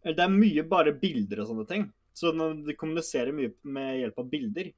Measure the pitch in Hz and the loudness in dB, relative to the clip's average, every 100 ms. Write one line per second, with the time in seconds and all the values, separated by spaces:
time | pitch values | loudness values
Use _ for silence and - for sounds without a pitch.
0 | 175 160 180 196 220 151 160 185 156 143 | -2 2 4 6 6 4 2 4 4 2
1 | 190 135 98 101 107 110 107 190 - _ | -2 0 -2 -4 -4 -6 -4 -4 -4 _
2 | _ - 170 160 160 160 147 147 156 160 | _ -2 -2 0 -2 -4 -8 -6 -4 -4
3 | 160 143 123 147 120 - 143 139 135 131 | -2 -2 -2 -2 -4 -6 -10 -6 -4 -4
4 | 120 113 127 147 117 139 180 | -4 -6 -6 -6 -4 -6 -10